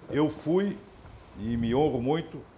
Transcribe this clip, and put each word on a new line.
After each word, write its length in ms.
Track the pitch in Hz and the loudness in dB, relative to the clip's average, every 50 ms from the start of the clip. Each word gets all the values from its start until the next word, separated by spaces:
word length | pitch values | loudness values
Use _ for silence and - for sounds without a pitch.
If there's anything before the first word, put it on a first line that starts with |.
| - - | -10 -2
eu 180 | - 139 151 147 | 0 2 2 2
fui, 480 | - - - 151 170 185 202 202 - - - - - - - - - - - - - 95 | 0 -2 0 2 2 2 2 2 -2 -6 -10 -18 -20 -20 -20 -20 -20 -20 -20 -18 -12 -8
e 160 | 101 113 120 | -4 -2 -2
me 180 | 117 117 113 117 | 0 0 2 4
honro 280 | 135 151 147 123 123 117 | 4 4 2 2 0 0
muito, 360 | 131 151 165 160 - - 139 - - - | 0 0 0 -2 -6 -10 -14 -14 -16 -20